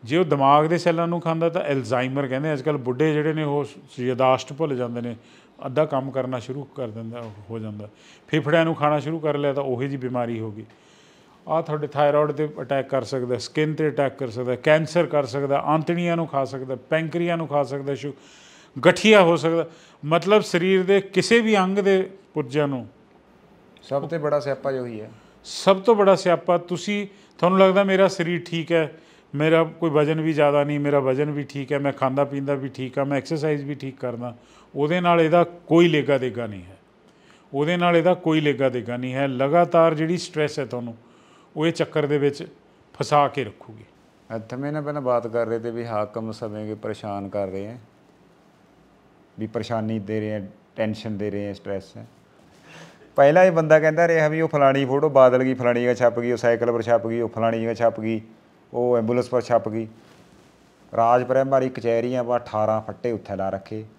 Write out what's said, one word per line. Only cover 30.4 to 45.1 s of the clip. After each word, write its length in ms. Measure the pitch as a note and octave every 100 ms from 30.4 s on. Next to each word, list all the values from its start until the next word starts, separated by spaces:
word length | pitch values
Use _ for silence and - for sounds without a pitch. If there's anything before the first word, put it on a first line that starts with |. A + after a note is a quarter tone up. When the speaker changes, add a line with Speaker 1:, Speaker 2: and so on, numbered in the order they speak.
| D3 C#3+
Speaker 1:
ਨਹੀਂ, 160 | C#3+ D3
ਮੇਰਾ 200 | C#3+ D3
ਵਜ਼ਨ 320 | C3 C3 D3
ਵੀ 120 | C#3+
ਠੀਕ 280 | C#3 C#3+ C3+
ਹੈ, 80 | C#3+
ਮੈਂ 120 | C#3+
ਖਾਂਦਾ 300 | C3+ C3+ C3
ਪੀਂਦਾ 300 | C#3 C#3+ C#3
ਵੀ 160 | C#3 C3
ਠੀਕ 280 | - C3 -
ਹਾਂ, 80 | C#3
ਮੈਂ 120 | C#3+
ਐਕਸਰਸਾਈਜ਼ 460 | C3 D#3+ D#3 D3
ਵੀ 120 | C#3 C#3+
ਠੀਕ 240 | C3+ C3
ਕਰਦਾ, 360 | B2+ A#2 A#2+ A2+ _ - _ C#3
ਉਹਦੇ 240 | D3 F3+
ਨਾਲ 220 | F3 E3+
ਇਹਦਾ 220 | D#3+ E3+
ਕੋਈ 440 | E3+ - - E3 E3+
ਲੇਗਾ 300 | D3+ C3 C#3
ਦੇਗਾ 300 | B2+ A2 A#2
ਨਹੀਂ 160 | G2
ਹੈ, 140 | F2+ F#2+ _ _ _ _ _ _ _
ਉਹਦੇ 240 | C#3 D3+ F3
ਨਾਲ 180 | F3 E3+
ਇਹਦਾ 180 | E3
ਕੋਈ 280 | F3 D#3+ D#3
ਲੇਗਾ 280 | D3 B2+ C3+
ਦੇਗਾ 280 | B2 G#2+ B2
ਨਹੀਂ 160 | B2+
ਹੈ। 140 | C3 C#3
ਲਗਾਤਾਰ 640 | B2+ C#3 E3 F3 E3+ E3
ਜਿਹੜੀ 240 | D3+ D#3+ F3
ਸਟ੍ਰੈਸ 420 | - D3+ D3+ D3+
ਹੈ 60 | B2+
ਤੁਹਾਨੂੰ, 300 | B2 A#2+ A#2 - _ _ _ _ -
ਉਹ 120 | D#3+
ਇਹ 40 |
ਚੱਕਰ 340 | E3 D#3 D#3 D3
ਦੇ 120 | D3
ਵਿੱਚ 300 | C#3+ C#3 E3 - _ _ _
ਫਸਾ 340 | - - D3 C#3+
ਕੇ 160 | -
ਰੱਖੂਗੀ। 420 | A2 - - A2 G#2+ _ _ _ _ A2+
Speaker 2:
ਇੱਥੇ 200 | A2 B2+
ਮੈਂ 160 | C#3+
ਨਾ 100 | D3+
ਪਹਿਲਾਂ 200 | D3 D3
ਬਾਤ 260 | B2+